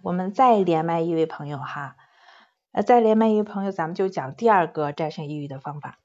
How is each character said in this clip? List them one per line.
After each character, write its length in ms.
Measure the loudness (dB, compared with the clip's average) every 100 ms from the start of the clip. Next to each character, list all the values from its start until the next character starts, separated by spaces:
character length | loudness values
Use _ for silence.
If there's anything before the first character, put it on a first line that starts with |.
我 80 | -6
们 200 | -4 -4
再 260 | 2 4 6
连 260 | 4 0 0
麦 160 | -2
一 140 | 0 0
位 100 | -2
朋 220 | -4 -10
友 100 | -8
哈。 380 | -10 -10 -12 -16 _ _ _ _ _ _ _
呃， 120 | -4
再 160 | 4 6
连 160 | 6 4
麦 120 | 4
一 60 | 2
位 60 |
朋 240 | 0 -4 -6
友， 60 |
咱 160 | -4 -6
们 80 | -4
就 140 | -4
讲 260 | -4 -10 -2
第 120 | 4
二 200 | 4 2
个 240 | -2 -4
战 180 | -4 -6
胜 160 | -6 -10
抑 100 | -8
郁 120 | -10
的 120 | -10
方 220 | -12 -12
法。 160 | -14 -18